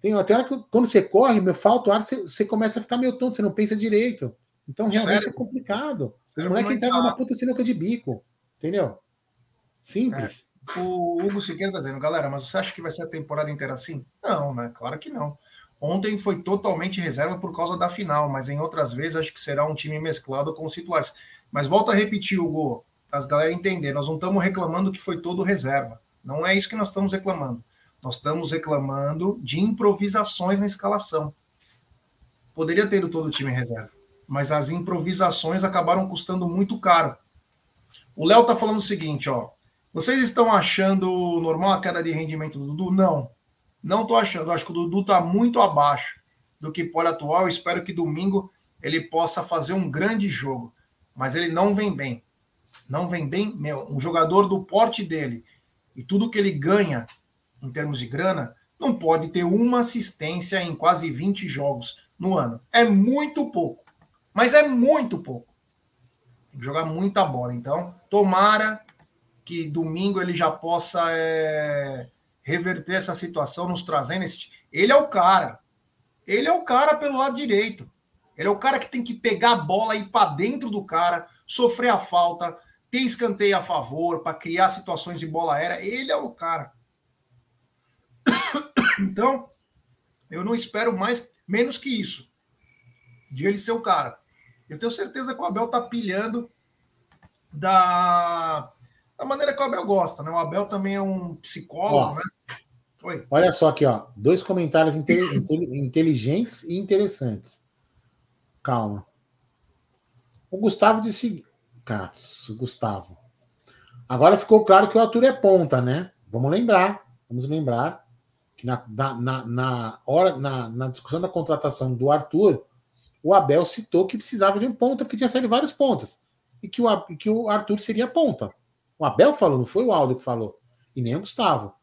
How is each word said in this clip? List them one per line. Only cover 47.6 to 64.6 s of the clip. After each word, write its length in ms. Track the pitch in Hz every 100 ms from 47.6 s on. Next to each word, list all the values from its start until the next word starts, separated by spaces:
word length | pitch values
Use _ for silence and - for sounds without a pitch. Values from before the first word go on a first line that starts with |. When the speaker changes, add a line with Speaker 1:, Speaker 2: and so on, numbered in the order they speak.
| - 175
Speaker 2:
que 80 | 175
domingo 600 | 165 165 151 190 196 196 _ _ _
ele 180 | 139 160
possa 440 | - 160 165 -
fazer 300 | 170 165 143
um 140 | 190 170
grande 400 | 135 196 226 196
jogo, 460 | 127 139 131 117 _ _ _ _
mas 220 | - 131 143
ele 160 | 175
não 200 | 165 196
vem 220 | 202 208
bem. 300 | 139 139 120 _ _ _ _ _ - _
Não 200 | 139 175
vem 200 | 175 147
bem, 260 | 170 214 185
meu, 300 | 147 139 135
um 120 | 143
jogador 480 | 147 165 160 185 196
do 160 | 190
porte 400 | - 202 233 233
dele 400 | 180 160 139 117 - _ _ _ _ -
e 80 |
tudo 260 | 123 196 233
que 80 | 214
ele 140 | 196
ganha 540 | 156 147 202 185 127 120 - _ _ _ _
em 100 | 135
termos 260 | 127 147 135
de 80 | 120
grana, 480 | 139 180 165 123 - _ _
não 160 | -
pode 340 | - 160 160 160
ter 160 | 180
uma 360 | 175 196 240 247
assistência 840 | 240 240 - - 156 180 180 190
em 140 | 175 156
quase 340 | 160 170 165
vinte 380 | 127 180 202 185
jogos 580 | 135 143 123 120 - _ _
no 180 | 175 185
ano. 240 | 127 117 _
É 140 | 233
muito 680 | 233 196 208 277 294 294 277
pouco, 320 | - - - _ _ _ _ _
mas 200 | 196 240
é 160 | 294